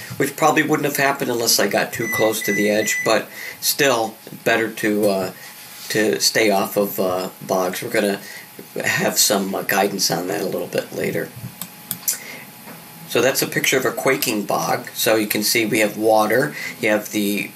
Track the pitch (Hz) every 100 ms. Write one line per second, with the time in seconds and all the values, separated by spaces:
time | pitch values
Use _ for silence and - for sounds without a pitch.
0 | - - 135 - 151 160 143 151 143 143
1 | 139 139 127 117 113 - 101 107 - -
2 | 110 98 110 107 - 101 104 104 107 -
3 | 120 110 - - - - - - 139 117
4 | 110 - - - - 113 110 - 110 104
5 | 107 95 92 - - - - - - 110
6 | 107 - - 123 110 95 101 104 101 -
7 | 95 92 92 - 98 95 92 95 120 113
8 | 101 101 - - - - - - - -
9 | 202 - - 101 95 92 90 101 101 98
10 | - 85 90 90 92 90 - - - 87
11 | - - - - - - - - - -
12 | - - - - - - - - - -
13 | - 123 123 135 131 - - 135 127 -
14 | 135 147 135 107 95 - 165 127 - -
15 | 120 110 104 107 104 120 107 107 107 104
16 | 110 110 107 120 147 - - - 110 107
17 | - 107 101 101 -